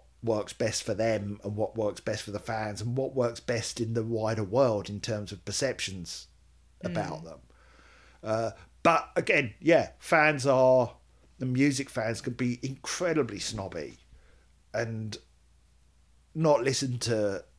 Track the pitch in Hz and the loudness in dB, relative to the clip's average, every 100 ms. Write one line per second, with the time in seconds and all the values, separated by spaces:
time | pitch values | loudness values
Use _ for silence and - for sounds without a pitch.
0 | - _ 113 107 101 - 110 - - 101 | -12 _ -2 0 -2 -2 -2 -2 -4 0
1 | 113 110 101 104 104 104 104 113 104 95 | 0 0 -2 -8 -6 -4 -2 -2 -4 -4
2 | - 104 - 101 - 110 107 98 110 123 | -6 -6 -6 -8 -6 -6 -6 -6 -4 -2
3 | 135 131 120 113 - 120 - - 113 117 | -2 0 -2 -2 -4 -2 -4 -4 -2 -2
4 | 110 113 110 110 98 117 131 104 95 104 | -2 -2 0 -2 0 2 2 2 -4 -8
5 | - 107 101 95 - 98 135 - - 95 | -6 -6 -6 -10 -8 -2 -2 -2 -6 -8
6 | 85 - - _ _ _ _ _ - 170 | -10 -12 -16 _ _ _ _ _ -6 -4
7 | 87 78 82 76 - _ _ - - - | -4 -8 -12 -18 -20 _ _ -20 -20 -20
8 | - - 107 110 113 - - _ 175 165 | -20 -12 -4 -2 -2 -6 -16 _ 4 4
9 | - - - 156 127 - 151 160 104 - | 2 -2 2 2 2 -2 4 6 4 -4
10 | - 165 151 147 135 131 131 131 117 - | 2 4 6 4 4 6 8 6 4 -2
11 | _ _ _ - 127 127 143 131 135 - | _ _ _ -8 -2 4 4 2 -4 -4
12 | 110 110 - 120 123 117 135 135 - - | -2 -2 -4 -2 -2 -2 -6 -8 -8 -2
13 | 175 156 120 104 - 107 98 85 71 - | 0 2 0 -4 -6 -6 -6 -6 -10 -12
14 | _ - - _ _ _ _ - 117 110 | _ -20 -20 _ _ _ _ -4 -4 -4
15 | 110 107 - _ _ _ _ _ _ _ | -8 -10 -16 _ _ _ _ _ _ _
16 | _ _ _ 156 160 143 131 127 135 123 | _ _ _ 0 4 4 4 0 -2 -2
17 | 117 110 104 98 - | 0 0 0 -2 -8